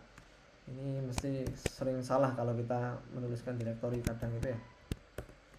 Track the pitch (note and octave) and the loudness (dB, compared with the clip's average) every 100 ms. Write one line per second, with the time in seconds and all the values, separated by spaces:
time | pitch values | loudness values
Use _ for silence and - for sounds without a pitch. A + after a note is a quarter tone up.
0 | - - - - - - - C3 C#3 C3+ | -8 -20 -20 -20 -20 -18 -10 -6 -2 0
1 | C3 A#2+ C#3 C3+ B2 B2 - - C3 C3 | 0 0 0 0 -2 -2 -6 -2 0 0
2 | B2+ C3 C3 B2 A#2+ A#2 A#2 B2 A#2+ A#2 | 4 6 6 4 2 2 2 2 0 -4
3 | - C3 B2 A#2 B2+ B2 A2+ A2+ A#2+ A#2+ | -6 -4 -2 -2 -2 -2 -2 0 0 2
4 | A#2 A2+ A#2 A#2 C3 A2+ - - - - | 0 0 -2 0 0 -2 -6 -14 -10 -10
5 | - - - - - | -10 -14 -12 -14 -20